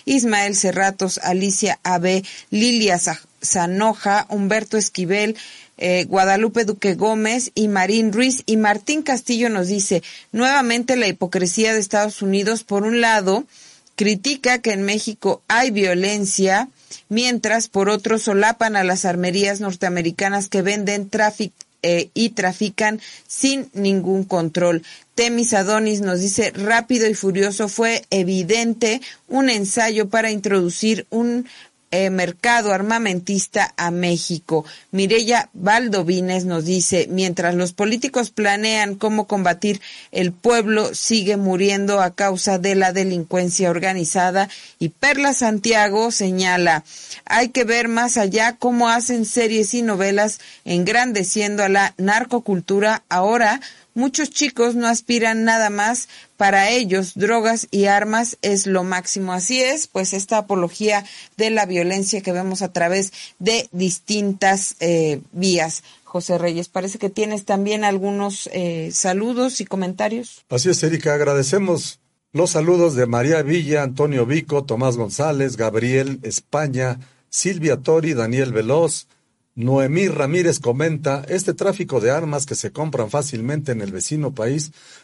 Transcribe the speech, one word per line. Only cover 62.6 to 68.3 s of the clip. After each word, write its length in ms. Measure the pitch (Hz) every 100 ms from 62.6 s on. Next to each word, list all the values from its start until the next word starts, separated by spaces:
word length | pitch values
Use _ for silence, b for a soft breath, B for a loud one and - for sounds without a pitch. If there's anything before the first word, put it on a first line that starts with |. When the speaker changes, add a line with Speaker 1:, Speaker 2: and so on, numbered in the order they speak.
Speaker 1:
a 120 | 180
través 400 | 175 170 190 196 B B -
de 300 | 185 226 -
distintas, 1040 | 180 185 - - 214 202 196 196 196 - -
eh, 400 | 170 165 156 147 -
vías. 500 | 175 190 170 160 - B B
José 340 | - 175 175 170
Reyes, 300 | 175 165 175
parece 320 | 185 190 214
que 100 | 196
tienes 360 | 208 214 208 202
también 400 | 196 202 214 208
algunos, 640 | 196 196 202 202